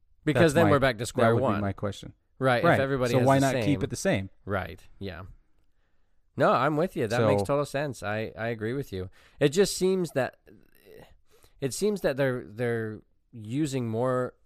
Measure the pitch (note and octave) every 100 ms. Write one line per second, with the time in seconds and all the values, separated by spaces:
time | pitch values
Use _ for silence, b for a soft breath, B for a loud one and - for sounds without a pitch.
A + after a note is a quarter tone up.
0 | _ _ D3+ C3 D#3+ D3 E3 C#3+ C3 G#2+
1 | A#2 - A#2 A2+ C3 G2+ G2+ - G#2 -
2 | - - _ - C3 A#2+ E3+ C3 C3+ C#3
3 | B2 C3 B2+ C3+ C3+ B2+ G2+ - C#3 -
4 | F#3+ B2 F#2+ - - G2 F2 - - -
5 | G2 E2+ F#2 - _ _ _ _ _ _
6 | _ _ _ - D#3+ D#3 C#3+ D3 F#3 F3
7 | A2+ B2 A2 G2+ G2 C#3+ C#3+ C#3 D3 A#2+
8 | G2+ G#2+ G#2+ - A#2 A2+ A2 C3+ C3+ F#2+
9 | F2+ b b b D3 D#3 F#3 - F#3 F#3+
10 | E3+ C#3 A#2+ - - F#2 _ _ F#2+ B1+
11 | - - _ b b b C#3 - G#3 G3+
12 | F3 C3+ C3+ B2 D2 G#2 A#2+ A#2 A2 G#2+
13 | _ _ _ A#2 G#2+ C3+ D#3 C3 A#2 A2
14 | B2+ B2+ B2+ -